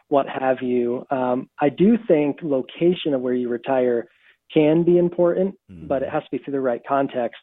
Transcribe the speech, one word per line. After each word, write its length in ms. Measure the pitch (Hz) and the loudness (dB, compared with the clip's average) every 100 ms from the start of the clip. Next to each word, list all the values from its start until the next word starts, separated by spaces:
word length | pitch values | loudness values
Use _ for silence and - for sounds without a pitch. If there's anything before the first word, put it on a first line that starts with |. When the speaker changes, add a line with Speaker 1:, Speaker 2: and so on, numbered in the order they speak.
| _ | _
Speaker 1:
what 180 | 139 135 | 0 0
have 320 | 139 131 127 | -2 -2 -2
you. 460 | 127 123 120 127 - | 0 0 0 -4 -4
Um, 400 | 131 127 127 - - | -4 -2 -2 -6 -2
I 100 | 147 | -2
do 280 | 123 196 226 - | 2 2 2 2
think 300 | 156 147 - | 2 2 -4
location 720 | 165 131 - - 170 175 160 135 | -4 -4 -4 0 0 0 -2 -2
of 60 | |
where 120 | 127 | -2
you 160 | 123 120 | -2 -2
retire 580 | 117 135 131 123 117 120 _ _ _ _ | -6 -2 0 2 0 -4 _ _ _ _
can 300 | 156 151 165 | 2 4 4
be 160 | 170 175 | 4 4
important, 560 | 175 175 175 180 190 - _ | 2 2 2 2 -2 -6 _
Speaker 2:
Mm-hmm. 160 | 98 - | -18 -6
Speaker 1:
but 160 | 135 | -4
it 60 | 135 | -2
has 120 | 151 - | -6 -6
to 40 | |
be 60 | 139 | -8
through 140 | - | -6
the 80 | 139 | -4
right 200 | 131 120 - | -2 -4 -2
context. 520 | 139 135 127 117 - | -2 -2 -4 -6 -8